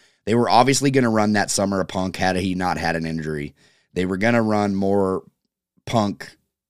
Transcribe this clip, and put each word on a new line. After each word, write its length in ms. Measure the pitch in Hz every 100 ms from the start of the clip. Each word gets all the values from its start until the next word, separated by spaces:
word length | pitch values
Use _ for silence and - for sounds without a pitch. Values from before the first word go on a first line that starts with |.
| _ _
They 100 | -
were 140 | 117 107
obviously 420 | 107 127 135 139
gonna 200 | 135 120
run 240 | 110 107
that 160 | 104 95
Summer 300 | - 98 98
of 80 | 92
Punk 280 | 95 92 -
had 200 | 92 92
he 180 | 95
not 240 | 90 90 78
had 180 | 85 82
an 80 |
injury. 500 | 80 80 78 76 73 - _ _ _
They 140 | 87 90
were 100 | 95
gonna 240 | 110 120
run 340 | 110 104 104
more 500 | 98 98 101 95 92 - _ _ _ _ _
Punk 500 | - 117 104 - - - _ _ _